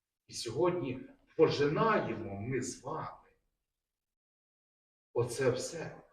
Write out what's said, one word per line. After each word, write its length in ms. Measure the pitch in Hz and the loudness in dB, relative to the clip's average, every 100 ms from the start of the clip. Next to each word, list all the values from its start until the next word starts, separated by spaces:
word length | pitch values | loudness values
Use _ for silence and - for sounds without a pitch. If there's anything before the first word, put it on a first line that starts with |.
| _ _ _ | _ _ _
І 80 | |
сьогодні 680 | 123 117 127 180 175 139 127 - - _ - | -10 -6 2 2 2 -4 -6 -12 -20 _ 4
пожинаємо 1040 | 147 127 143 170 220 160 - 98 98 98 | 4 6 2 4 4 2 0 -4 -8 -8
ми 220 | 120 131 | -4 -4
з 200 | - - | -4 -8
вами 460 | - - - - _ _ _ _ _ _ _ _ _ _ _ _ _ _ _ _ _ _ _ | -8 -8 -8 -12 _ _ _ _ _ _ _ _ _ _ _ _ _ _ _ _ _ _ _
оце 380 | 120 120 - 131 | -2 -2 2 0
все. 520 | - - 165 - - - | 2 -4 -8 -10 -12 -20